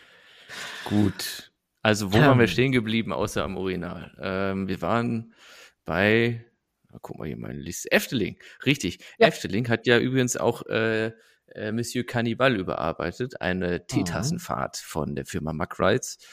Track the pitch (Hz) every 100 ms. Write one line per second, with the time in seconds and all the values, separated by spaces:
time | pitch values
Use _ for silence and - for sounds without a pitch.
0 | - - - - - - - - - 104
1 | 101 - - - - _ _ _ 110 107
2 | 101 104 151 127 110 87 131 127 110 113
3 | 101 71 101 - 80 92 95 90 85 82
4 | 80 - 85 95 98 98 95 90 82 113
5 | 120 117 113 _ - - - _ - 82
6 | 101 113 117 117 - _ _ _ _ -
7 | - - 78 58 57 67 73 - - 214
8 | - 123 90 - - - - 147 92 -
9 | - - 220 - 101 95 120 117 - 117
10 | 127 131 123 - 101 117 - 113 113 110
11 | 113 113 _ _ _ - 107 113 117 123
12 | 117 120 117 113 135 110 90 - 80 78
13 | 82 - 127 - 87 92 90 87 - -
14 | 90 82 127 175 - - - - - 82
15 | 71 71 67 87 76 78 - - 87 123
16 | - - -